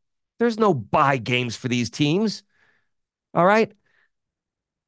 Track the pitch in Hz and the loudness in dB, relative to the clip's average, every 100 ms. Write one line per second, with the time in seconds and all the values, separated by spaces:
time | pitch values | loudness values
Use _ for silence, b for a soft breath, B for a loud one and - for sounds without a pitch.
0 | _ _ _ - 233 220 214 143 98 160 | _ _ _ -4 -2 0 2 0 -2 0
1 | 139 139 107 123 123 - 127 123 113 - | 2 0 -2 -2 -2 -6 -4 -4 -4 -2
2 | 147 175 220 - _ _ _ _ _ _ | 0 0 -2 -6 _ _ _ _ _ _
3 | _ _ _ - 175 220 208 _ _ _ | _ _ _ 0 2 2 0 _ _ _
4 | _ _ _ _ _ _ _ _ | _ _ _ _ _ _ _ _